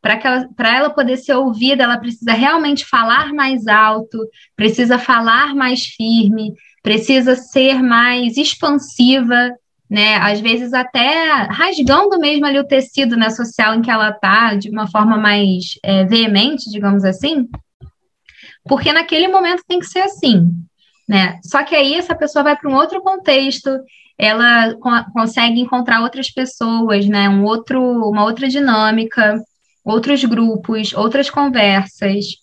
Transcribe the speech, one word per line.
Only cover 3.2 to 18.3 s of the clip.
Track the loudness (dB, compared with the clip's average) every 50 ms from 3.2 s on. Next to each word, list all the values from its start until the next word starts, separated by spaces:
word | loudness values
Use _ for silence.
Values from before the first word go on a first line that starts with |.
| 0 -2
mais | -2 -2 -2 -2 -2 -2 0
alto, | 2 4 4 6 4 2 -2 -6 -8 -10 -10 -10 -10 _ _ -20 _ _
precisa | 0 0 0 2 2 2 2 2 0
falar | 2 2 2 2 4 2 2 2 2 0 0
mais | -2 0 0 -2 -4 -4
firme, | -10 -8 -6 -2 2 2 4 4 2 2 0 -4 -8 -10 _ _ _ _ _
precisa | _ -2 -2 0 2 2 2 2 4 2 0
ser | 0 -2 -4 0 2 2 2 2 2
mais | 2 2 4 4 4 2 0 0 -2 -2 -2
expansiva, | -2 -2 -2 -4 -2 -2 0 0 0 -2 -6 0 2 4 4 4 2 2 2 2 2 0 0 -4 _ _ _ _ _ _ _
né? | 0 0 2 2 2
Às | 2 0 0 -2 0
vezes | -2 -2 -2 -2 -2 -4 -4
até | -4 -4 -2 -2 -2 0 0 0 0 0 0 0 0 -2 -4
rasgando | -2 -2 -2 -2 0 0 2 2 4 4 4 2 0 0
mesmo | 0 0 0 0 0
ali | 0 0 0
o | 0
tecido, | 2 0 0 0 -2 -2 -2 0 0 2
né, | 0 0 0
social | -2 -4 -8 -6 -2 -2 0 0 0
em | 0
que | 0 0
ela | 0 0 0 -2
tá, | -2 -2 0 2 2 4 2 2 0
de | -2 -4 -6
uma | -6 -6 -6
forma | -2 0 0 2 2 2
mais, | 2 2 2 2 2 2 2 0 -2 -4 -10 -12 -8
é, | -2 0 2 2 2
veemente, | 2 2 2 2 2 2 2 2 0 -2 -4 -8 -10
digamos | -8 -4 -2 0 0 2
assim, | 0 0 -2 -2 -4 -4 -2 -2 -4 -4 -8 -18 _ _ _ _ -20 -20 _ _ _ _ _ _ _ _